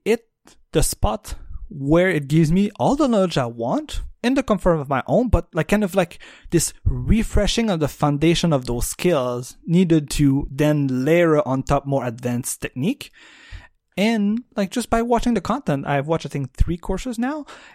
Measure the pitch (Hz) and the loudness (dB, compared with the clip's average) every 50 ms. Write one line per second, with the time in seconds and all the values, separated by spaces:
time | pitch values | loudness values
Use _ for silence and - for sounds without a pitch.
0 | _ 196 226 - _ _ _ _ _ - _ _ _ _ - 160 - - - - | _ -2 -2 -2 _ _ _ _ _ -20 _ _ _ _ 0 2 2 2 0 0
1 | - 202 220 214 - - - - - - - - - - - 143 135 139 160 175 | 0 0 0 -4 -8 -12 -14 -14 -14 -14 -14 -14 -14 -14 -12 -8 0 2 4 4
2 | 180 190 175 151 143 131 151 165 165 147 170 190 202 202 - - 123 165 262 285 | 4 4 0 -2 -2 2 2 4 4 4 4 2 2 0 -2 -2 0 0 2 2
3 | 311 262 233 202 190 175 - 156 127 117 120 120 113 127 180 285 311 - - - | 2 2 2 2 0 0 0 -2 -4 -4 -6 -6 -4 -2 -2 -4 -4 -6 -8 -8
4 | - - - _ - 240 269 277 254 - 214 175 - 185 170 156 135 135 143 123 | -8 -8 -12 _ -2 0 0 0 0 0 -2 0 2 2 2 2 0 -2 -2 -2
5 | - - 131 202 254 220 - 170 - - - 165 156 - 202 208 208 175 175 196 | 0 2 2 2 2 2 2 0 0 -2 -2 -2 0 2 2 0 0 0 2 0
6 | 175 - - - - - - - _ - - 165 - - - - _ - 139 123 | 0 0 -4 -14 -20 -20 -20 -20 _ -2 0 0 0 0 -6 -2 _ -2 -2 -2
7 | 123 131 196 226 214 - - 214 208 180 - - 233 220 185 160 147 131 - - | 0 2 2 2 2 0 0 0 0 2 0 0 0 0 0 0 -2 -4 -2 0
8 | 156 147 147 143 156 170 170 165 - 170 151 135 123 - 120 120 - - - - | 0 0 2 2 2 2 2 4 2 2 2 0 0 -2 -4 -4 -4 -6 -6 -2
9 | - 180 170 143 123 123 123 123 127 - - - - - 165 180 190 160 165 160 | 0 0 2 2 0 -2 -4 -6 -8 -10 -16 -14 -4 0 2 2 4 4 4 2
10 | 147 - - - 147 139 135 139 135 - 131 135 147 151 151 147 143 135 127 127 | 2 0 0 2 2 4 4 2 -2 -4 -2 0 2 2 2 2 0 0 -2 -2
11 | 127 151 160 175 175 165 151 147 - 120 131 135 135 - 143 139 - 139 139 135 | 2 2 4 4 4 4 4 2 2 0 -2 -4 0 0 0 0 0 0 -2 -2
12 | 123 123 113 123 - 120 120 120 127 - - - - 135 - 127 135 202 285 - | -2 -4 -8 -6 -6 -4 -4 -4 -4 -6 -8 -8 -10 -10 -6 -4 -4 -4 -4 -4
13 | - - _ - - - - - - - - - - - _ _ _ _ _ - | -10 -16 _ -20 -20 -20 -20 -20 -20 -18 -18 -18 -20 -20 _ _ _ _ _ -2
14 | 196 226 233 214 202 202 214 233 - _ _ 214 196 180 - 247 220 - 240 226 | 0 0 2 0 0 0 -2 -4 -6 _ _ -4 -4 -2 -4 -6 -4 -2 -2 -2
15 | 233 240 240 220 - 247 233 - - - 233 285 - - 147 139 139 143 143 139 | 2 2 0 2 2 0 0 0 0 -2 -4 -4 -2 -2 -4 -2 -2 -2 -2 -2
16 | 139 151 165 160 - 143 - 147 135 - - - - - 170 175 - - 190 180 | 0 -2 -2 -4 -4 -6 -6 -6 -8 -8 -2 -2 -2 0 -2 -6 -4 -6 -6 -6
17 | - 262 226 - 240 262 302 302 285 - - - - - | -6 -8 -6 -4 -4 -4 -4 -6 -10 -12 -18 -20 -20 -20